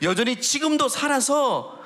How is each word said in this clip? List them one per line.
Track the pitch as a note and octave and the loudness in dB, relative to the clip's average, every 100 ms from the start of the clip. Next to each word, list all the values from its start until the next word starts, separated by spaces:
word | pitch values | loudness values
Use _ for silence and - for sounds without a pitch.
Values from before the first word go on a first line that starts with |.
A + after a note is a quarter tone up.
여전히 | E3 F#3+ A#3 B3 | -2 0 0 -2
지금도 | - C#4+ D#4 D4+ C#4 | -2 -2 0 2 0
살아서 | - D4 C#4 B3 D4 C4+ D#3 - - | 0 0 0 2 2 2 0 -4 -12